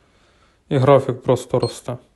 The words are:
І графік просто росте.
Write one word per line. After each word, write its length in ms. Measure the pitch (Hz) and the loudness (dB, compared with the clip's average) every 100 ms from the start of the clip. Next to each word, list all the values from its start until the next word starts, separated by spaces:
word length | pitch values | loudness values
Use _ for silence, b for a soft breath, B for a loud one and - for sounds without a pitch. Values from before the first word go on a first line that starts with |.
| _ _ _ _ _ _ _ | _ _ _ _ _ _ _
І 80 | 143 | 0
графік 460 | 131 139 - 120 | 4 4 2 -4
просто 360 | - 123 - 127 | -2 -2 -2 -4
росте. 400 | 117 - - 120 - | -4 -8 -14 -14 -16